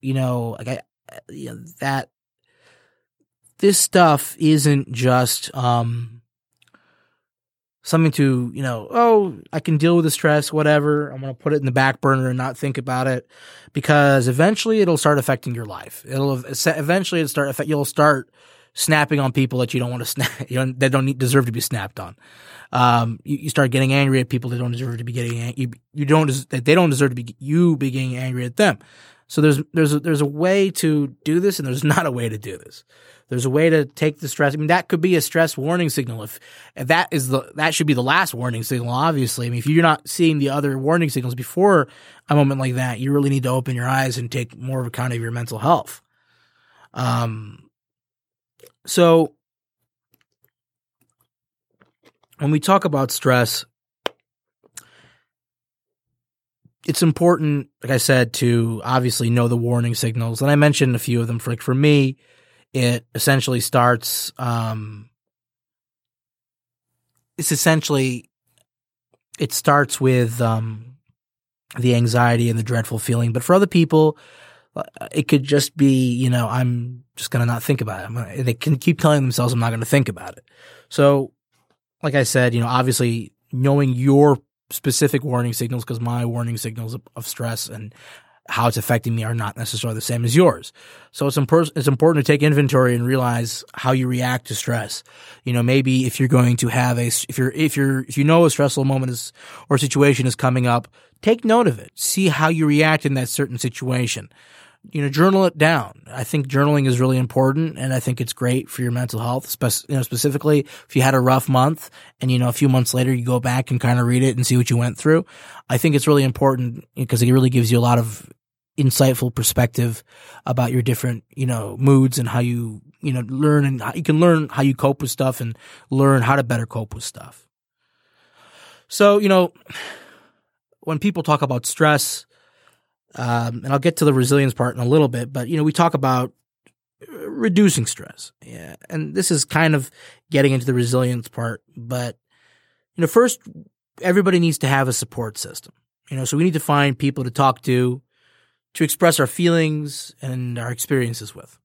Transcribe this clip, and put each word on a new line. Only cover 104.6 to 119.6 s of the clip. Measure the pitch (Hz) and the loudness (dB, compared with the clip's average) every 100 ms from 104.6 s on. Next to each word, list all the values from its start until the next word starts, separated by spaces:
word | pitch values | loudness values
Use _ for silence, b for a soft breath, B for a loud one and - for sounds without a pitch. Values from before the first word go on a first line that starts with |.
| b b - | b b -10
you | 156 | -6
know, | 143 | -4
journal | 139 180 190 | 2 4 4
it | 190 156 | 2 2
down. | 156 160 107 - - | 2 2 -2 -14 -16
I | 123 | -10
think | 120 151 135 | -4 -4 -2
journaling | 135 143 147 135 | 0 2 2 2
is | 123 | 2
really | 131 131 | 2 0
important, | 123 - 131 139 160 - | 0 2 2 2 -2 -4
and | 131 | -4
I | 131 | -4
think | - 123 | -4 -4
it's | 127 | -6
great | - 123 127 - | -4 -2 -2 -4
for | - | -6
your | 123 | -4
mental | 120 123 113 | -4 -4 -6
health, | 117 127 - | -4 -6 -6
spec-, | - 123 - - | -4 -2 -4 -4
you | 135 | -4
know, | |
specifically | 123 120 147 143 151 151 | -4 -2 -2 -2 2 2
if | 139 - - | 0 -12 -4
you | 135 | 2
had | 131 | 2
a | 131 | 4
rough | 127 131 - | 4 2 2
month | 131 135 156 - B B B | 2 2 0 -10 B B B
and, | 127 | -2
you | 127 | 0
know, | 123 | 0
a | |
few | 117 139 | 2 2
months | 131 120 | 2 2
later | 127 127 | 0 0
you | 127 | 0
go | 120 123 | 0 -2
back | 123 127 127 | 0 -2 -2
and | 123 | -2
kinda | 123 123 | 2 2
read | 120 123 | 2 2
it | 131 123 | 2 0
and | 123 | 0
see | 123 | 2
what | 120 | 2
you | 117 | 0
went | 120 123 | 0 -2
through. | 151 160 180 B B B _ | 2 2 0 B B B _
I | 127 | 0
think | 165 | 2
it's | 143 151 | 2 4
really | 143 | 4
important | 135 120 139 131 123 120 - | 2 2 0 2 -4 -8 -14
because | - 127 113 | -10 -2 2
it | 120 | 4
really | 127 131 | 6 4
gives | 127 113 | 2 2
you | 120 | 2
a | |
lot | 120 120 | 4 2
of | 113 107 - _ _ _ _ - | 0 -8 -20 _ _ _ _ 0
insightful | 135 - 135 127 127 | 0 4 2 2 -2
perspective | 120 117 - | -2 -2 0